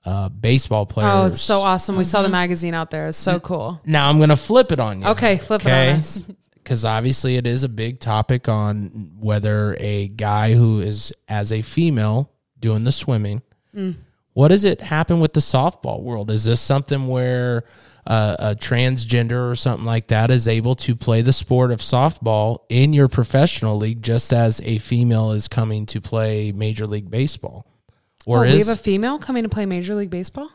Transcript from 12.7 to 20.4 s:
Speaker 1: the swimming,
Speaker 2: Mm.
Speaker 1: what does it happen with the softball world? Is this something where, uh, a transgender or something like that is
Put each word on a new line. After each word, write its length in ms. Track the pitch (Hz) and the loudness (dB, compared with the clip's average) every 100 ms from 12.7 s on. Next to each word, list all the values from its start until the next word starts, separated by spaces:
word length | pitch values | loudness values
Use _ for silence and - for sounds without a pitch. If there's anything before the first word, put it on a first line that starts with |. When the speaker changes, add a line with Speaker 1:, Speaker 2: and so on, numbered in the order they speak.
| 107 | 0
Speaker 1:
the 80 | 120 | 0
swimming, 500 | - - 117 104 104 _ _ _ 208 | -2 -2 -2 -2 -6 _ _ _ -8
Speaker 2:
Mm. 180 | 190 160 - _ _ | -8 -8 -16 _ _
Speaker 1:
what 160 | 123 147 | 2 4
does 160 | 196 | 6
it 160 | 202 160 | 4 -2
happen 400 | - 151 - 170 | -2 -2 0 2
with 140 | 156 | 2
the 60 | 151 | 2
softball 600 | - 127 156 - - 104 | 2 2 0 -2 -8 -8
world? 280 | 123 113 104 | -6 -6 -2
Is 140 | 107 | -2
this 160 | 110 117 | 0 0
something 460 | - 139 139 139 131 | 0 0 0 -4 -2
where, 560 | 127 127 127 123 120 - _ - _ - | -2 -2 -2 -2 -4 -6 _ -20 _ -2
uh, 300 | 113 107 - | 0 2 0
a 160 | 107 | -4
transgender 960 | 104 - 120 127 127 113 120 117 120 123 | -4 -2 0 0 -2 0 0 0 -2 -2
or 40 | |
something 300 | 123 139 117 117 | -2 -2 -2 -2
like 220 | 113 - | -2 0
that 220 | 110 113 | 2 4
is 160 | 127 | 4